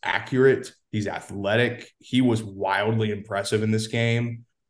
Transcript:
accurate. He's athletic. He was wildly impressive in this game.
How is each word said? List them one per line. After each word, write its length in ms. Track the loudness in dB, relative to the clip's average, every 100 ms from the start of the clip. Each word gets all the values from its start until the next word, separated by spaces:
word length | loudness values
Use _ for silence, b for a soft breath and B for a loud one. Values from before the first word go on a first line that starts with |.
accurate. 720 | -4 -4 -2 4 6 4 -2 -16 _
He's 160 | -4 -4
athletic. 840 | -6 -10 -6 0 2 2 -2 -14 _
He 220 | -2 2
was 200 | 2 2
wildly 680 | -2 -6 0 0 2 0 -2
impressive 500 | -4 -4 -4 -2 0
in 80 | 2
this 160 | 0 0
game. 600 | -2 0 0 -2 -6 -14 _ _